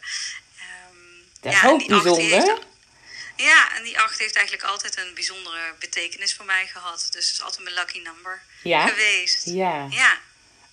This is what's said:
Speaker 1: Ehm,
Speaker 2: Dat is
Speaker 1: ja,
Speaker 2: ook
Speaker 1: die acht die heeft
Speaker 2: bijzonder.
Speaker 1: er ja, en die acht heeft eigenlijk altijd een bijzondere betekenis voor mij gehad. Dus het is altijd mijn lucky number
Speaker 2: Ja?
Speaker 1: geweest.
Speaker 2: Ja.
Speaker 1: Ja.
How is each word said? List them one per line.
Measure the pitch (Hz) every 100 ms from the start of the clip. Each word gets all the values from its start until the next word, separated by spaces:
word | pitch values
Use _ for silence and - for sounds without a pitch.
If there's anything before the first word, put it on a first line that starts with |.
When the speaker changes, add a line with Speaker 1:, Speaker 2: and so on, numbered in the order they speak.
| - - - - - -
Speaker 1:
Ehm, | - - - - - - - -
Speaker 2:
Dat | -
is | 196
Speaker 1:
ja, | 233
Speaker 2:
ook | 302
Speaker 1:
die | -
acht | 202
die | 170
heeft | 165 214
Speaker 2:
bijzonder. | 202 370 440
Speaker 1:
er | - _ _ _ - - - -
ja, | 277 311 - -
en |
die | 233 220
acht | 220 -
heeft | 214 -
eigenlijk | 196 190 -
altijd | 202 214 196
een | 185
bijzondere | 175 180 190 175 165 165 156
betekenis | 175 180 170 185 196 -
voor | 202
mij | 190 190
gehad. | 180 180 170 -
Dus | 180 175
het |
is | -
altijd | - 180
mijn | 180 180
lucky | 175 185
number | 170 165 180 185 - -
Speaker 2:
Ja? | 175 156 175
Speaker 1:
geweest. | 208 214 190 180 - 170
Speaker 2:
Ja. | 180 185 151 139
Speaker 1:
Ja. | 220 247 180 - _ _ _ _